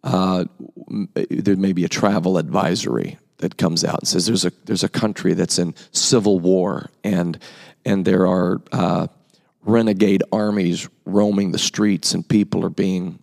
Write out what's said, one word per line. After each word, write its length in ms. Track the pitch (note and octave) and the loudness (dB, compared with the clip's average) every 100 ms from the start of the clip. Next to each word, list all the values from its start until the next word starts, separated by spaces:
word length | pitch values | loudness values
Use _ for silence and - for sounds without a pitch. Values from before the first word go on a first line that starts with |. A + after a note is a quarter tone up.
uh, 400 | - F#2 F#2 F#2 - _ - - - | -2 0 2 0 -2 _ -20 -20 -8
m-, 180 | G#2+ G2 | -6 -4
there 420 | - - - G2+ F#2+ | -4 -4 -2 0 2
may 160 | G2 | 2
be 120 | F2+ | 2
a 40 | E2+ | 0
travel 500 | - G#2 G2 F2 F#2 | 0 2 2 2 0
advisory 800 | D#2+ F#2+ F#2 F2+ - A#1 G1+ - _ _ | 0 0 0 -2 -2 -4 -6 -10 _ _
that 180 | - - | -8 -2
comes 280 | E2+ E2 | -2 0
out 160 | E2+ - | -2 -4
and 80 | - | -2
says 180 | F#2 F2+ | -2 0
there's 180 | G#2+ | 0
a, 80 | F2 _ - | -2 _ -6
there's 180 | G2 | -2
a 40 | F2+ | -2
country 440 | - A2+ F#2+ F2+ | -2 -2 0 0
that's 240 | F2+ F2 - | 0 0 -2
in 160 | F2 - - | -2 -6 -8
civil 480 | - - B2+ G#2 F#2+ | -4 2 2 4 2
war 500 | F2 F#2 F#2 - - _ | 4 2 2 -4 -10 _
and, 340 | G#2 F#2 F2 - - - - _ | -2 -2 -2 -6 -14 -20 -20 _
and 200 | - G2 | -2 0
there 220 | F#2 F#2 F#2 | 2 4 4
are, 340 | F#2 F2+ F#2 - | 2 0 -2 -4
uh, 340 | - F2+ F2 E2+ _ _ _ _ _ | -2 0 0 -4 _ _ _ _ _
renegade 580 | G#2 A#2 A2 G2 G#2 G2 - | 0 2 2 2 2 2 0
armies 560 | G#2+ G#2+ G#2 F2 E2 - _ | -2 0 0 0 -2 -6 _
roaming 480 | - G2+ G#2 G2 G2 | -2 2 2 2 0
the 60 | - | -2
streets 560 | - - G#2+ F#2 - | -4 0 0 0 -2
and 120 | - - | -4 0
people 360 | A2 G2 F2+ | 0 2 -2
are 60 | F2+ | -4
being 480 | E2 G2 F#2 F2+ - | -2 -2 -2 -6 -12